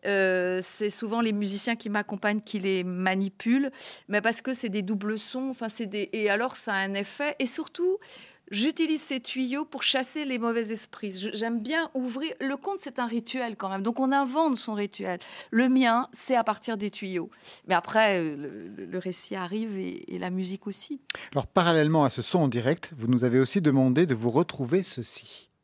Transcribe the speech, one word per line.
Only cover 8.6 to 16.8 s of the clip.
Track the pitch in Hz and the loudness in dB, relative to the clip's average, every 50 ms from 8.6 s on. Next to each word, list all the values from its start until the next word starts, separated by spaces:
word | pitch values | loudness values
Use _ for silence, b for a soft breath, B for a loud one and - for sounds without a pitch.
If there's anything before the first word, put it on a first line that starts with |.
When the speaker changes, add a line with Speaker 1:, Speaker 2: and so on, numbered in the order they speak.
| 226 302 302 - 320 311 311 302 | 0 0 2 0 0 0 0 -2
Speaker 1:
ces | 302 - 277 254 | -2 -4 -6 -6
tuyaux | 240 - - 262 262 247 254 285 302 | -6 -6 -4 -4 -2 -2 -2 -4 -4
pour | 294 - 262 | -6 -6 -4
chasser | - - - 262 262 254 - 311 302 | 0 0 2 2 0 -2 -4 -4 -4
les | 277 262 | -2 -2
mauvais | 240 226 233 233 233 233 208 | 0 0 0 0 0 -2 -2
esprits. | 226 214 - - - - - 208 | -4 -8 -8 -12 -12 -10 -8 -8
Je, | 185 185 190 220 208 | -8 -6 -6 -6 -4
j'aime | 214 220 233 233 233 | -4 -2 -2 -2 -2
bien | 214 240 311 330 330 - _ | -2 -2 -2 -2 -2 -2 _
ouvrir. | 269 254 254 226 269 302 320 - _ | -6 -6 -4 -6 -6 -6 -6 -6 _
Le | 262 269 277 | -4 -4 -4
conte, | 277 - 381 403 381 | -4 -4 -6 -6 -6
c'est | - 285 240 - | -6 -8 -6 -4
un | - | -4
rituel | 226 226 233 226 - - 262 247 233 214 | -2 -2 -4 -4 -4 -6 -4 -4 -4 -6
quand | _ - 190 | _ -6 -4
même, | 190 196 | -4 -2
donc | 196 226 233 - | -2 -2 0 0
on | 262 262 | 2 2
invente | 269 277 277 254 254 311 330 311 262 | 4 2 2 2 0 2 2 2 2
son | 226 - - 214 | 0 -2 -4 -2
rituel. | 208 202 196 - - 196 185 180 175 B B B B B B | -2 -4 -4 -4 -6 -6 -6 -6 -6 B B B B B B
Le | - 226 254 254 | 2 4 4 6
mien, | 262 262 262 233 226 233 254 - | 6 6 6 6 4 4 0 -2
c'est | - - - - 262 | -8 -10 -2 2 2
à | 240 226 | 2 4
partir | 220 208 - - - 226 | 2 -2 -2 -4 -6 -4
des | 196 | -2